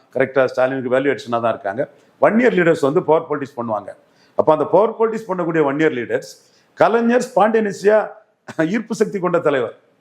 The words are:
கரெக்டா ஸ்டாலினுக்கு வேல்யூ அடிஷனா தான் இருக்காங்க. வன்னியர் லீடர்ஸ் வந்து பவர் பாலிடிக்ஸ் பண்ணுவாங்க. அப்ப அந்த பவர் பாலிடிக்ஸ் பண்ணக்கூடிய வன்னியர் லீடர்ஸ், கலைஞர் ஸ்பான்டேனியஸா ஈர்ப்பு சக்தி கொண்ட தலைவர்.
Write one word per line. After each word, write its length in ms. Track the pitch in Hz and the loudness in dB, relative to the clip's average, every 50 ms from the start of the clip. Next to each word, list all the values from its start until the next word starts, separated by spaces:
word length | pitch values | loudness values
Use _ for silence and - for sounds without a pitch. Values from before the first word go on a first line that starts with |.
| _ _ - | _ _ -2
கரெக்டா 300 | 127 135 131 - 139 131 | -2 -2 0 2 2 0
ஸ்டாலினுக்கு 460 | 123 - 127 127 131 135 135 123 127 | 2 0 0 -2 0 -2 -4 -4 -2
வேல்யூ 220 | 123 131 143 143 120 | 0 0 0 0 -2
அடிஷனா 280 | 107 - 117 120 117 | -4 -4 -4 -4 -2
தான் 120 | 113 113 104 | -2 -2 -4
இருக்காங்க. 360 | - - 98 98 120 156 - - _ _ _ _ _ | -4 -6 -6 -6 -6 -6 -8 -10 _ _ _ _ _
வன்னியர் 320 | 131 156 202 226 254 226 185 | 2 2 4 4 2 2 2
லீடர்ஸ் 280 | 180 175 170 160 - | 4 4 2 2 2
வந்து 220 | 143 135 143 160 - | 0 0 0 0 0
பவர் 240 | 147 156 165 165 - | 2 0 0 0 -4
பாலிடிக்ஸ் 280 | 151 147 139 127 - | -6 -8 -8 -8 -8
பண்ணுவாங்க. 340 | 120 117 117 110 101 98 95 - - _ _ _ _ _ _ _ - | -8 -6 -6 -6 -6 -6 -10 -16 -20 _ _ _ _ _ _ _ 0
அப்ப 140 | - 156 156 | 2 2 2
அந்த 120 | 143 143 | 2 2
பவர் 320 | 147 160 180 214 220 214 | 2 2 2 2 2 0
பாலிடிக்ஸ் 320 | 214 226 226 220 220 - 175 | -2 -2 -2 -2 -6 -8 -6
பண்ணக்கூடிய 340 | 185 180 170 165 160 160 151 | -6 -4 -4 -2 0 0 0
வன்னியர் 300 | 135 135 147 160 156 143 | 0 0 0 0 0 0
லீடர்ஸ், 380 | 123 117 98 113 113 - - - - _ _ _ _ _ _ _ | -2 -4 -4 -4 -4 -6 -8 -16 -20 _ _ _ _ _ _ _
கலைஞர் 460 | - 156 180 214 233 233 233 240 247 | 2 2 2 4 2 2 2 2 2
ஸ்பான்டேனியஸா 800 | - - - 180 202 220 220 220 214 202 175 143 165 202 214 214 - - - - _ _ _ _ _ - - - 160 160 | 0 0 2 2 2 4 2 2 0 -2 -4 -2 2 2 2 2 2 -2 -8 -16 _ _ _ _ _ -8 -4 -2 -2 0
ஈர்ப்பு 260 | 202 247 214 - 226 | -2 -4 -4 -6 -2
சக்தி 240 | - 220 180 208 196 | -2 -2 -2 0 -2
கொண்ட 200 | 170 180 175 165 | -2 0 0 0
தலைவர். 380 | - 151 143 131 117 101 - - _ _ _ _ | 2 0 0 0 -2 -4 -6 -12 _ _ _ _